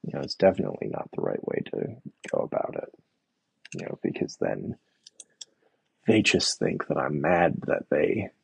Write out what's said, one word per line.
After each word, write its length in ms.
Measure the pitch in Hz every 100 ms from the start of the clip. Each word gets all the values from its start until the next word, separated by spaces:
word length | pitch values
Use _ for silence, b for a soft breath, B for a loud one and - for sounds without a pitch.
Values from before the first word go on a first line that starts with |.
you 80 | -
know, 80 | 71
is 140 | 71
definitely 540 | - 95 90 50 - -
not 200 | - -
the 60 | 50
right 240 | 50 - 50
way 140 | 50 -
to 240 | - - 113 - _ -
go 80 | -
about 360 | - - -
it, 180 | - - - _ _ _ _ _ _ - -
you 60 |
know, 140 | - -
because 360 | - - 185 -
then 360 | - 50 69 - _ _ - _ B B B B B B _ _ -
they 140 | 110
just 380 | 104 202 - -
think 280 | - - -
that 100 | -
I'm 240 | - 147
mad 340 | - 85 87 - -
that 220 | - -
they 400 | - - - 95 _